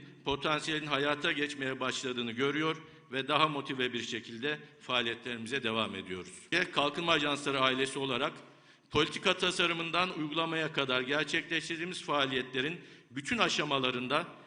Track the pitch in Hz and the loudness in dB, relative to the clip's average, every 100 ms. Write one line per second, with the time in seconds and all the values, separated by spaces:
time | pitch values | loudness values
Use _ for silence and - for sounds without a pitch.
0 | - - - 139 160 151 147 151 151 139 | -12 -8 -2 0 2 0 0 -2 0 2
1 | 147 147 170 147 147 139 131 127 127 120 | 2 2 0 0 0 -2 -4 -2 -2 -2
2 | 127 123 117 117 139 147 160 160 - - | -2 -2 -2 0 0 2 0 -2 -8 -20
3 | - 131 135 147 156 143 139 131 123 117 | -8 -4 2 4 4 0 -4 -2 0 -2
4 | 113 113 113 113 143 151 - - - 123 | -4 -6 -6 -6 -4 -4 -8 -14 0 2
5 | 117 117 127 117 113 135 113 113 101 95 | 2 -2 -6 -6 -4 -2 0 0 0 -2
6 | 90 90 87 - - 170 175 151 143 151 | -6 -8 -8 -14 -2 0 0 0 0 0
7 | 170 156 147 143 143 139 131 127 135 143 | 2 4 2 0 0 2 4 4 0 0
8 | 135 123 156 - - - - - _ 147 | -2 0 -2 -4 -16 -20 -20 -20 _ 2
9 | 151 - 190 180 180 175 170 165 165 170 | 2 2 2 2 2 4 2 0 0 0
10 | 185 165 151 160 165 160 156 151 131 127 | 0 0 -2 0 0 0 0 0 2 2
11 | 127 147 151 165 147 160 156 160 180 175 | 2 0 2 0 0 -2 -2 -4 -6 -6
12 | - 147 135 131 123 131 147 175 - - | 0 2 2 0 -2 -2 -2 -4 -12 -20
13 | - 127 - 233 175 - 147 135 127 123 | -12 -8 -2 2 4 2 2 2 2 0
14 | 123 151 170 - | 2 0 0 -10